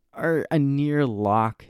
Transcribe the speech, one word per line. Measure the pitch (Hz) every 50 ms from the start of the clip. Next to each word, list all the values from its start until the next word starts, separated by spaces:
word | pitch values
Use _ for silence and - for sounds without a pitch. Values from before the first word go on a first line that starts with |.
| _ _ -
are | - 147 165 165 147 104 -
a | 165 156
near | 139 139 139 139 147 147 147 147 143
lock | 123 107 101 104 101 104 113 110 110 - - -